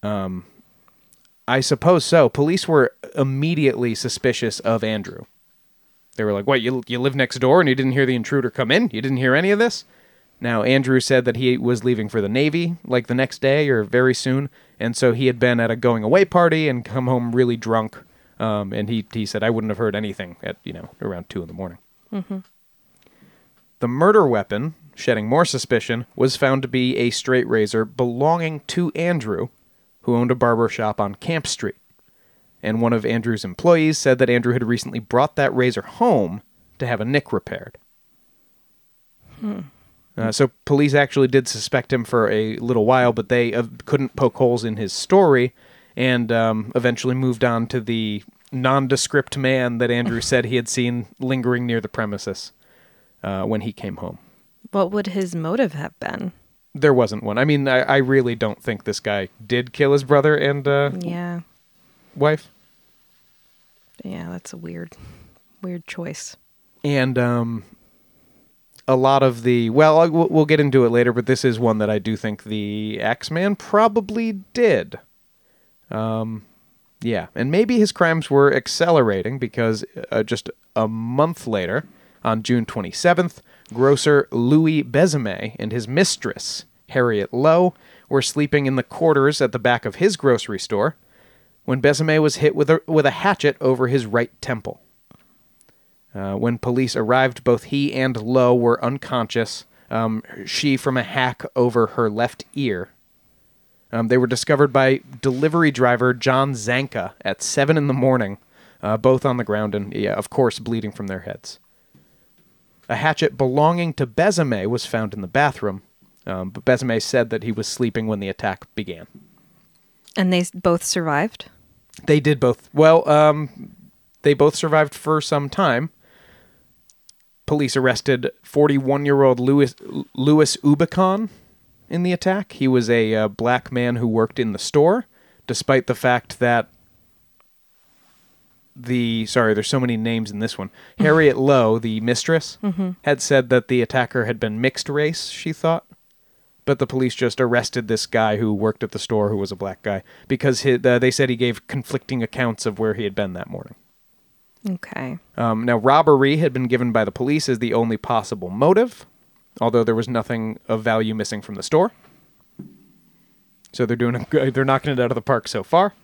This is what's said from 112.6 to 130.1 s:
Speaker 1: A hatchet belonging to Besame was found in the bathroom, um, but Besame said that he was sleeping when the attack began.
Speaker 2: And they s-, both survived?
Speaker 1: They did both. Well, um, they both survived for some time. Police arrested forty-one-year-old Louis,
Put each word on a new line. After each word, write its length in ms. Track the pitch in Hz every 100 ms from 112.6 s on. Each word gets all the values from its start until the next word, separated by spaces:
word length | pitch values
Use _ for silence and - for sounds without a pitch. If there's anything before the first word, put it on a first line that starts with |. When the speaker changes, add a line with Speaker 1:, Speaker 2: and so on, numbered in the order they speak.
| _ _ _
Speaker 1:
A 60 | 113
hatchet 420 | 156 156 151 127
belonging 560 | 131 135 151 175 170
to 140 | - 131
Besame 580 | 113 185 175 147 107 98
was 180 | 117 -
found 280 | 117 107
in 80 | 104
the 60 | 92
bathroom, 560 | 131 143 - 104 98 _ _ _ _ -
um, 240 | 92 92
but 160 | 92 135
Besame 340 | 123 127 113
said 280 | - 127 113
that 140 | 113
he 80 | 113
was 160 | 110 107
sleeping 400 | - 120 113 110
when 120 | 104
the 80 | 98
attack 440 | - 107 95 - -
began. 300 | 95 82 85 - _ _ _ _ _ _ _ _ _ -
Speaker 2:
And 180 | 185
they 60 | 180
s-, 120 | 180
both 320 | 185 180 170
survived? 600 | - 185 160 143 208 - - _ _ _ _ - -
Speaker 1:
They 140 | 151
did 200 | 143 143
both. 300 | 127 123 _
Well, 340 | 143 156 165 -
um, 680 | 151 151 151 147 - - - - _ _ _
they 100 | 143
both 220 | 143 147 -
survived 400 | 165 156 151 -
for 260 | - 156
some 260 | - 147 143
time. 420 | - 180 120 156 _ _ _ _ _ _ _ _ _ _ _ - _ _ _ -
Police 280 | 151 135 139
arrested 540 | 131 120 - 127 123 -
forty-one-year-old 960 | - 147 147 139 131 139 143 139 135 123
Louis, 340 | 127 139 139 - - - -